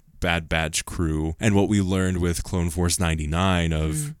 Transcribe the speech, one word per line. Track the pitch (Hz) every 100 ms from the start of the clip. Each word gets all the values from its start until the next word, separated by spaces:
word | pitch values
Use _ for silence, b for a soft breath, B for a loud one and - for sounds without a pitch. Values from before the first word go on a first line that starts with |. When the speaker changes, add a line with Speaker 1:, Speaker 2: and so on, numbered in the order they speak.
| _ -
Speaker 1:
Bad | 90 85 80
Batch | 82 80 - -
crew | - 80 78 80 82
and | 110
what | 98 95
we | 104
learned | 92 95 92 90
with | 87 85
Clone | - 92 85
Force | 85 87 -
ninety-nine | 85 80 76 85 95 90 85
of, | 78 78 151
Speaker 2:
Mm. | 147 -